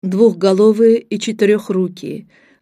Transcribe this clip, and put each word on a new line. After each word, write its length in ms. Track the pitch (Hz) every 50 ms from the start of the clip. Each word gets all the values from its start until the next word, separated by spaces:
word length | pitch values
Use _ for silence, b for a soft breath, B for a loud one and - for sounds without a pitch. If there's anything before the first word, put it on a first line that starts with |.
| -
двухголовые 960 | 190 180 190 226 226 180 170 175 196 190 190 208 220 214 214 233 226 226 233
и 180 | - _ 214 214
четырехрукие, 1120 | - - 214 220 220 202 214 208 208 - 202 185 185 180 180 - 147 147 143 - - b b b b b b b